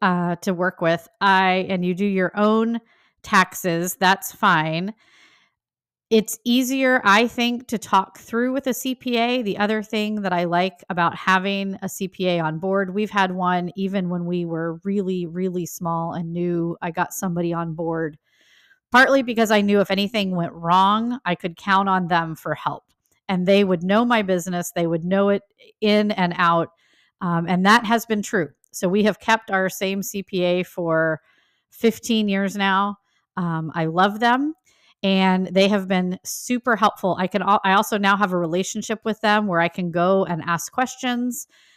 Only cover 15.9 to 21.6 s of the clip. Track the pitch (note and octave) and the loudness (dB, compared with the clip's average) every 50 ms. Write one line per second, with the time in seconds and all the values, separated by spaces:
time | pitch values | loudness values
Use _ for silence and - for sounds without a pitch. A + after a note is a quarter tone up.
15.9 | E3 E3 E3 E3+ - F#3 E3+ E3 E3+ F3 F3 F3 F3 E3+ E3+ E3+ E3+ - - F3 | -4 -4 -4 -6 -6 -6 -8 -6 -4 -4 -2 -2 -2 -2 -2 -4 -4 -6 -8 -6
16.9 | E3 F3+ F3 - - - G3 F#3 E3+ F3 E3+ E3+ E3+ E3 E3+ E3 D#3 E3 E3+ E3 | -4 -4 -4 -4 -6 -6 -6 -4 -2 -2 -2 -2 -2 -4 -4 -6 -6 -6 -4 -4
17.9 | E3 D#3+ E3 D3+ D#3 - _ _ _ _ _ _ _ _ _ _ _ _ _ _ | -4 -4 -4 -6 -8 -12 _ _ _ _ _ _ _ _ _ _ _ _ _ _
18.9 | - B3 C4 B3+ C4+ C4+ B3+ B3 A3+ A3+ A3+ G3+ A3 G#3 G3+ G3+ G#3 G3+ F#3+ - | 4 4 6 6 4 2 2 0 0 0 2 4 4 2 4 4 4 4 2 2
19.9 | G3 G3 G3+ G3 - G#3+ G3 F#3+ F#3 F3 E3 - - E3+ E3+ E3+ F3 F#3 F#3+ G3 | 0 -2 -2 -2 -2 -2 -2 -2 -2 -2 -4 -4 -6 -4 0 4 4 6 6 4
20.9 | G#3 A3 A#3 A#3+ B3 - - F3+ F3 - - F3+ E3 - | 2 2 0 -2 -4 -4 -4 -4 -4 -4 -6 -8 -10 -6